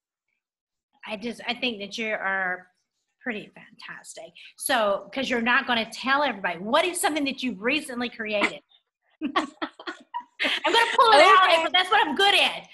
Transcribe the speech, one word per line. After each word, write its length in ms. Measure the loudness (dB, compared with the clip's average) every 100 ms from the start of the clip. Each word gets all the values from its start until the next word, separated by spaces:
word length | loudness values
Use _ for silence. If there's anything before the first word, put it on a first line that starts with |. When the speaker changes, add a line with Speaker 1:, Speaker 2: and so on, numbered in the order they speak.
| _ _ _ _ _ _ _ _ _ _
Speaker 1:
I 120 | -14 -10
just, 240 | -10 -8 -8
I 60 |
think 260 | -6 -6 -6
that 160 | -10 -8
you 140 | -6
are 540 | -4 -4 -2 -4 -6 -10 _ _ _ _ _
pretty 300 | -10 -10 -12
fantastic. 800 | -20 -20 -20 -18 -18 -18 -18 -20 -20 -20 -10
So, 520 | -2 0 0 -2 -4
'cause 160 | -6 -4
you're 120 | -2
not 260 | 2 0 2
gonna 220 | -2 -2
tell 320 | -6 0 0
everybody, 360 | 0 -2 -6 -6
what 240 | 0 2
is 140 | 2 -2
something 260 | -2 0
that 180 | -2 -4
you've 180 | -6 -4
recently 480 | -2 -2 -4 -6 -6
created? 520 | -6 -4 -2 -2 -4 _ _ _ _ _ _
<laughs> 0 | -6 -4 -4 -8 -12 -12 -16 -16 _ -16 -14 -6 -4 -2
I'm 80 | 0
gonna 180 | 2 2
pull 160 | 4 6
it 80 | 8
out, 280 | 8 8 6
Speaker 2:
Okay. 120 | 4
Speaker 1:
but 80 | 2
that's 180 | 0 2
what 160 | 2
I'm 100 | 2
good 180 | 2 4
at. 320 | 4 2 -2 -12